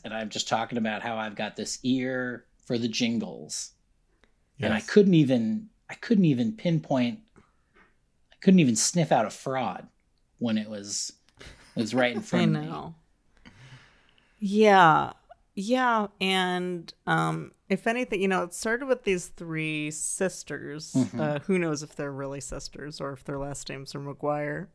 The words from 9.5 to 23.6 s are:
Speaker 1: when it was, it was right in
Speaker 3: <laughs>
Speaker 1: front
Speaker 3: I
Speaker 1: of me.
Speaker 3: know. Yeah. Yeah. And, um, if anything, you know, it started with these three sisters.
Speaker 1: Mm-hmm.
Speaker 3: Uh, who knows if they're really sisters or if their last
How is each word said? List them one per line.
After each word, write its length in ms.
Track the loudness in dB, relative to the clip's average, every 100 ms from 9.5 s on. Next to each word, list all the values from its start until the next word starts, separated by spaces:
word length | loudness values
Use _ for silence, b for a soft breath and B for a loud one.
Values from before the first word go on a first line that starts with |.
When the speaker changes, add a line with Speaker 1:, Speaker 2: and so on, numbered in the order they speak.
| -4 -4 -8 -14 _ _ _ _ -6
Speaker 1:
when 180 | -2 -2
it 140 | -2
was, 420 | -8 -8 -8 -8 -12 _ -20 B B B -6
it 40 |
was 120 | -2
right 200 | 0 0
in 80 | 0
Speaker 3:
<laughs> 0 |
Speaker 1:
front 340 | -2 2 2 2
Speaker 3:
I 40 |
Speaker 1:
of 40 |
me. 60 | -2
Speaker 3:
know. 240 | -10 -12 -16 _ _ _ _ b b b b b b b _ _ _
Yeah. 760 | 0 6 8 10 10 8 2 -6 -20 -20 _
Yeah. 540 | -10 -2 0 2 2 0 -2
And, 720 | 0 2 2 -2 -2 -6 -10 -10 -2
um, 460 | 0 0 -2 -8 -14 -4
if 160 | -2 0
anything, 340 | -2 -2 -2
you 80 | 0
know, 140 | 0
it 100 | -2
started 340 | -4 -2 -2 0
with 180 | 0
these 240 | 0 -2 -4
three 600 | -12 -8 -6 -4 -4 -6
sisters. 1040 | -6 -6 -2 -4 -4 -10 -10 -10 -12 -4
Speaker 1:
Mm-hmm. 260 | 0 0 -2
Speaker 3:
Uh, 180 | -4 -2
who 180 | -2 0
knows 240 | 0 -4
if 140 | -8 -10
they're 160 | -10
really 280 | -8 -10 -10
sisters 600 | -10 -12 -12 -14 -14 -10
or 120 | -10
if 120 | -10
their 140 | -10 -8
last 300 | -8 -10